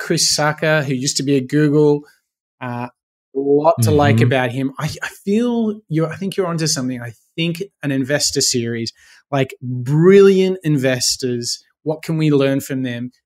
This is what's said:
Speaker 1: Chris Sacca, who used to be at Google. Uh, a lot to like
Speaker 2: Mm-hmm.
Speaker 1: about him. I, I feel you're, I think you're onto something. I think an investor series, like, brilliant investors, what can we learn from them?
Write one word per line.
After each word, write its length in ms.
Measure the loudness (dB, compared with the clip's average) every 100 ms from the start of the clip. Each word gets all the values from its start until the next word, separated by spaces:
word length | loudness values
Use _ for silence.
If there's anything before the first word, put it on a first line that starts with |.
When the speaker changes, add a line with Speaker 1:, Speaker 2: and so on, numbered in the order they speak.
Speaker 1:
Chris 340 | -2 -2 0
Sacca, 480 | 0 -2 0 0 0
who 100 | 0
used 240 | -4 -4 -4
to 40 |
be 140 | 0 0
at 120 | 0
Google. 580 | 0 2 4 4 2 -4 _ _ _ _ _
Uh, 280 | -10 -8 -10 _ _ _ _ -4
a 20 |
lot 360 | 0 4 4 4
to 80 | 4
like 240 | 4 4 4
Speaker 2:
Mm-hmm. 80 |
Speaker 1:
about 260 | 2 2 -2
him. 220 | -4 -6 -4
I, 120 | -8 -6
I 60 | -12
feel 720 | -10 -2 -2 0 -2 -4 -6 -6
you're, 220 | -4 -4
I 60 | -4
think 200 | -8 -4
you're 120 | -4
onto 180 | -2 -4
something. 340 | -4 -4 -8
I 120 | -10 -16 _ -6
think 260 | -4 -4 -10 _
an 80 | -6
investor 480 | -4 -2 -2 -2 -2
series, 520 | -2 -2 -4 -4 -6 -10 _ _ _
like, 240 | -2 -2 -4
brilliant 960 | -8 -6 -2 4 6 8 8 6 2 0
investors, 1000 | -2 0 0 0 -2 -4 -4 -4 -6 -10 _ _
what 200 | -8 -6
can 140 | -4 -2
we 160 | 2
learn 280 | 2 2 0
from 220 | -4 -6
them? 300 | -6 -8 -10 -14